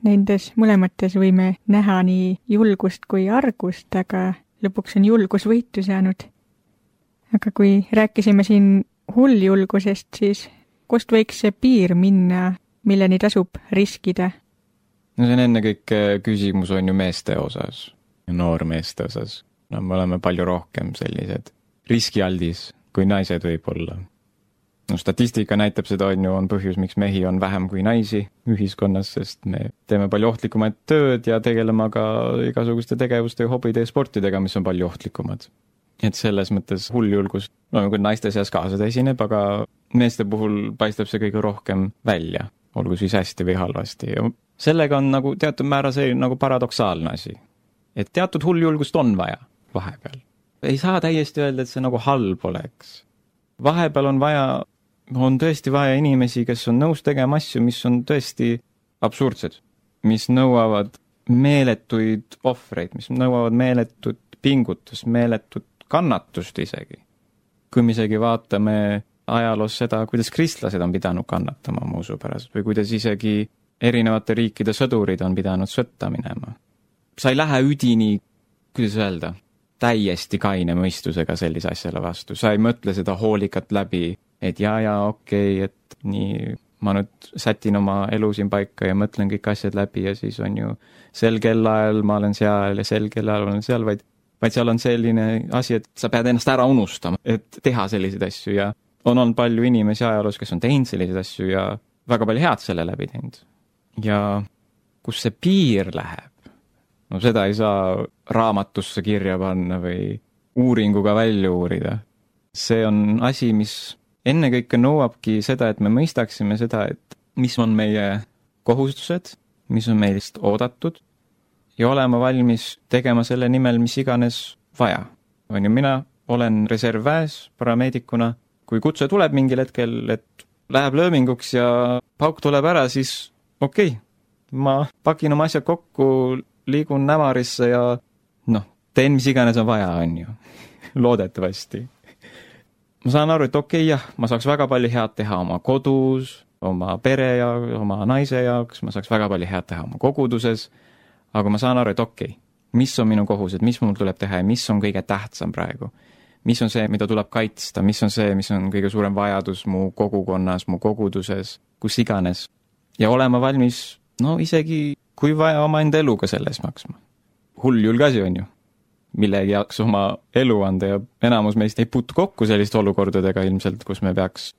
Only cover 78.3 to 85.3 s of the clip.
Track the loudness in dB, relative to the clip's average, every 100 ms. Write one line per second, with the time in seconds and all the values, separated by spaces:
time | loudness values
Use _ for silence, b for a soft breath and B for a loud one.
78.3 | _ _ _ _ -4 -2 0 -2 -4 -8
79.3 | -12 _ _ _ -2 0 2 0 -2 -4
80.3 | -4 -2 -2 -2 0 -2 -4 -6 -4 -4
81.3 | -4 -4 -4 -6 -6 -8 -6 -8 -10 -12
82.3 | -2 0 2 2 0 -4 -4 -4 -2 0
83.3 | 0 -2 -4 -4 -4 -2 -4 -4 -6 _
84.3 | -8 -6 -2 -2 -2 -2 -2 -2 -6 -4